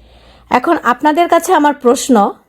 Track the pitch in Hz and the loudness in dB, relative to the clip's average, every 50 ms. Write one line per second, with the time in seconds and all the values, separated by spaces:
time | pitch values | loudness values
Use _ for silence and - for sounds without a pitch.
0 | _ _ _ _ _ - _ _ _ _ - 247 254 330 330 - - 233 247 - | _ _ _ _ _ -20 _ _ _ _ -4 -2 0 -2 -4 -2 -2 -4 -4 0
1 | 294 302 302 339 349 330 339 339 339 359 370 311 294 294 285 285 - 240 269 - | 0 0 0 0 0 2 0 0 0 0 0 2 2 0 -2 0 0 0 0 0
2 | - - 247 208 202 - 403 - _ | 0 0 2 2 2 0 -4 -10 _